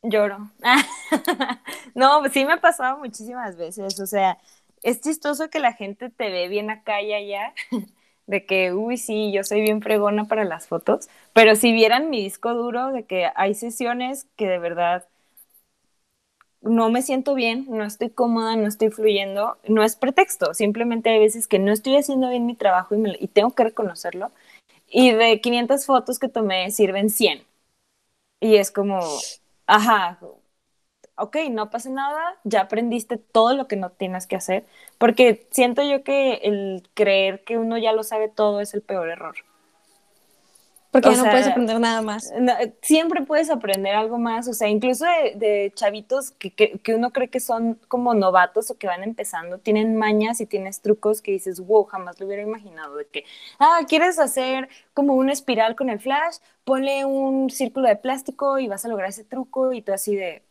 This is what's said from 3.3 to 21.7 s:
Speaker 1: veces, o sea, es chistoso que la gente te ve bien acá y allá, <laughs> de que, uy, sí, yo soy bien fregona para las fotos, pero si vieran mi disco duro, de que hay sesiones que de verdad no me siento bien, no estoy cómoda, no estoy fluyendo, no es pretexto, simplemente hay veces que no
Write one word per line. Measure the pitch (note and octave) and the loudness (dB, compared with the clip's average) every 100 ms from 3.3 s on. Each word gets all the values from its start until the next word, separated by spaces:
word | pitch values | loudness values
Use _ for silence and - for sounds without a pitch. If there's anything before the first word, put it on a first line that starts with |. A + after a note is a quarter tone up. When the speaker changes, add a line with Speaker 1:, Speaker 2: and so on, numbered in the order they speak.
| B3 A3+ F3 | -10 -10 -10
Speaker 1:
veces, | E3+ F#3+ G3 G3 | -12 -10 -10 -8
o | G3 | -4
sea, | G#3 F#3+ F3 _ _ _ _ | 0 0 -2 _ _ _ _
es | - A#3+ | -4 -2
chistoso | D4 D#4 D4 C#4+ D#4 | -4 -4 -4 -4 -4
que | D#4 | 0
la | C4 | 0
gente | A3+ G3 G3+ A#3+ | -2 -12 -12 -14
te | _ A3 | _ -6
ve | F3+ F3 | -4 -4
bien | G#3 G#3+ | -4 -6
acá | G#3+ - G#3 | -10 -6 -4
y | G#3 | -4
allá, | G#3 G3+ G3+ A3 - - | -6 -6 -8 -8 -12 -8
<laughs> | B3 G#3 _ _ _ - | -8 -10 _ _ _ -6
de | G3 G3+ | -6 -2
que, | F#3+ F#3 | 0 0
uy, | F#3 A3 A#3+ | -2 -4 -6
sí, | - G#3+ G#3+ | -6 -4 -2
yo | G3 | -2
soy | G3 G#3 | -2 0
bien | G#3+ G#3+ | 0 0
fregona | G#3+ G#3+ G#3 G#3 G#3+ | 0 0 2 0 0
para | A3 | -2
las | G3+ D#3+ - | -2 -4 -6
fotos, | E3+ - A3+ - _ _ | -4 0 0 -2 _ _
pero | - A3 G#3+ | 6 8 8
si | A#3+ | 4
vieran | A3+ A3 A#3+ D#4+ | 4 4 4 0
mi | C4 | -4
disco | G3 - A#3 | -6 -6 -6
duro, | A#3+ A#3+ A#3+ C4 | -4 -4 -4 -6
de | C4 G#3+ | -6 -6
que | F#3 E3+ - | -2 -2 0
hay | G3 | -2
sesiones | G#3 A#3 A3+ A#3+ A#3+ B3 C4+ - - | -2 -6 -6 -4 -4 -6 -8 -14 -6
que | G#3 | -4
de | F3+ | -2
verdad | E3+ E3+ F3 F3+ F3+ _ _ _ _ _ _ _ _ _ _ _ _ _ _ _ | -4 -2 -2 -2 -6 _ _ _ _ _ _ _ _ _ _ _ _ _ _ _
no | - A3+ A3+ | 0 2 2
me | A#3+ | 0
siento | C4 C4+ C4+ | 0 -2 -2
bien, | C4+ A#3 A#3 C4+ | 0 0 -2 -6
no | A3 | -6
estoy | G#3 G#3 A#3+ | -6 -6 -8
cómoda, | - B3 A3+ A3+ A3+ | -2 0 0 0 0
no | G#3+ | -2
estoy | G#3+ A3 | 0 -2
fluyendo, | G#3+ G#3+ G3+ G3 G3 A3 - - | 2 0 2 -2 -4 -4 -6 0
no | A3 | 4
es | G#3+ - | 4 2
pretexto, | C4 C4+ F#4+ - E3+ | 0 4 2 2 -2
simplemente | E3 G#3 G#3+ A#3+ A#3 A3+ | 0 -2 0 -2 0 2
hay | A3 | 6
veces | G#3+ A3+ - | 6 4 0
que | G3 | 2
no | G3 | 2